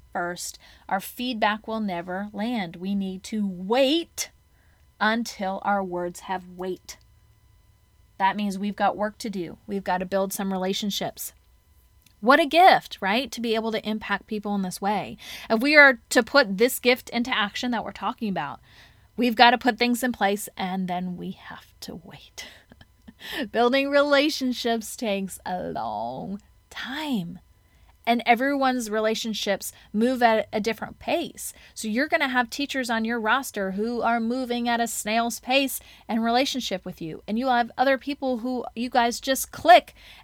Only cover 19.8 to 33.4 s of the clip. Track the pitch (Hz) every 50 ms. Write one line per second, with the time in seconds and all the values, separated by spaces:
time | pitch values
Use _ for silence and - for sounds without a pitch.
19.8 | 240 240 247 226 - 247 233 - 208 196 202 208 - - - - 208 180 185 190
20.8 | 185 180 175 180 180 180 175 175 175 185 190 - - - - - - - _ _
21.8 | - - - 165 160 - - - - - _ - - - - - _ - - -
22.8 | - _ _ _ _ - - - - - - 330 262 202 - 220 240 247 262 269
23.8 | 277 277 285 285 285 294 285 277 285 311 294 - 262 254 240 - - 233 233 233
24.8 | 220 - - - 247 214 196 196 196 185 - - - - 185 180 - 170 160 -
25.8 | 110 113 107 104 113 117 131 - - 175 196 208 - _ _ _ _ - - -
26.8 | - 220 262 302 311 302 262 202 170 170 180 180 - _ _ _ _ _ _ _
27.8 | _ _ _ _ - 233 233 240 - - 240 220 262 277 285 277 269 262 254 254
28.8 | 226 214 208 220 214 220 220 220 - 226 208 - - 214 196 - - - - -
29.8 | - _ - 208 226 247 262 240 240 226 220 220 208 - - 214 202 226 220 -
30.8 | - - - - - - 262 349 302 - - - - - - - - - - -
31.8 | - 220 208 240 294 302 339 320 294 269 254 247 240 226 - - 285 269 - 269
32.8 | 254 233 233 220 220 226 240 240 214 214 233 269